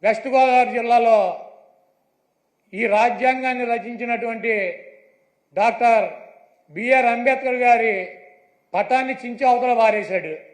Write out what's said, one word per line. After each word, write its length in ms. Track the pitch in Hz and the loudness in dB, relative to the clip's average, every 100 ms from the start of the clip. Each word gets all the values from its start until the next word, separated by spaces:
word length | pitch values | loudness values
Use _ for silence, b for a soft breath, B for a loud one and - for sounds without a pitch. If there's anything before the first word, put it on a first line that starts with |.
వెస్ట్ 240 | 185 214 277 | 0 -2 0
గోదావరి 440 | 262 262 254 240 | 2 4 4 2
జిల్లాలో 720 | 226 233 240 233 220 185 170 - - _ _ _ _ _ _ _ _ _ _ _ | 0 2 2 4 4 2 -4 -14 -20 _ _ _ _ _ _ _ _ _ _ _
ఈ 140 | 190 226 | -6 0
రాజ్యాంగాన్ని 800 | 208 240 233 254 262 262 247 240 | 2 2 2 -2 0 -4 -4 -2
రచించినటువంటి 1160 | 233 233 233 233 233 233 226 226 214 185 170 - - _ _ _ _ _ | -4 -4 -10 -6 -4 -6 -6 -4 -2 -4 -8 -16 -20 _ _ _ _ _
డాక్టర్ 560 | - 220 226 240 226 196 - - - _ _ _ | -2 0 2 2 2 0 -8 -20 -20 _ _ _
బిఆర్ 340 | 151 233 262 240 | -10 0 2 2
అంబేద్కర్ 500 | 233 247 262 262 254 | 0 0 -2 -2 0
గారి 520 | 247 233 226 196 180 - - _ _ _ _ | 2 4 2 -2 -8 -14 -20 _ _ _ _
పటాన్ని 420 | - 202 254 262 262 247 | -4 0 0 -2 -8 -10
చించి 220 | 233 262 | -4 0
అవతల 260 | 240 247 | 2 2
పారేశాడు. 600 | 240 220 214 196 185 160 156 - | 2 2 2 -2 -6 -6 -14 -16